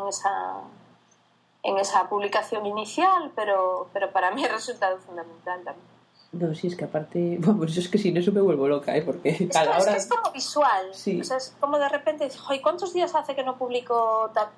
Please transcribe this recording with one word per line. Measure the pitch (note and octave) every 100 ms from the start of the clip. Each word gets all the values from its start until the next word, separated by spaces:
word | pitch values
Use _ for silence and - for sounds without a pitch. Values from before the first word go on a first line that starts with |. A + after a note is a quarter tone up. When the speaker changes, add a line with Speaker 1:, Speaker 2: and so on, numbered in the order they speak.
Speaker 1:
en | G3
esa, | F#3+ G3 F#3+ F#3 F#3+ - - - _ _ _ _ _ _ _
en | G#3 G3
esa | G3 G3 F3+
publicación | G3+ G3+ A3 G#3 G#3+ G3+
inicial, | G#3 G#3+ - F#4 F4+ D4+ -
pero, | G#3 G3 F#3 F#3 F3+
pero | G3+ F#3+
para | F#3+ F3+
mí | B3
ha | B3
resultado | A3 B3+ A#3 F#3+ F#3
fundamental | - F3 E3 E3 F#3 F3+
también. | D3 C#3 - _ _ _ _
Speaker 2:
No, | E3+ E3+ D#3
sí, | F3
es | F3+
que | D3+
aparte, | D#3 D#3 F3 F3 E3+
<laughs> |
vamos, | E3+ G#3 D#3+
yo | E3+
es | F3
que | G#3+
sin | F3+ E3
eso | F3+
me | G3+
vuelvo | F#3+ C#3+ C#3
loca, | C#3+ - D3+
¿eh? |
Porque | - A#2+ C#3
Speaker 1:
Es | - F3
Speaker 2:
cada | E3 D#3
Speaker 1:
como, | F3
es |
Speaker 2:
hora | G#3
Speaker 1:
que | G3+
es | -
como | A#4+ F#4+
visual, | C4+ - D4 C4+ G3 F#3+
Speaker 2:
Sí. | - G3+ F3
Speaker 1:
o | -
sea, | C4
es | - -
como | C#4 D4
de | C#4
repente | D4 D#4 D4+
dices, | C#4 -
"Joy, | - C4+
¿cuántos | D4+ F4 F#4
días | F4+ E4 D#4+
hace | D4 C4+
que |
no | C4 B3+
publico | B3 B3 B3 A#3 A3+ A3 A3
ta-, | A3 G#3+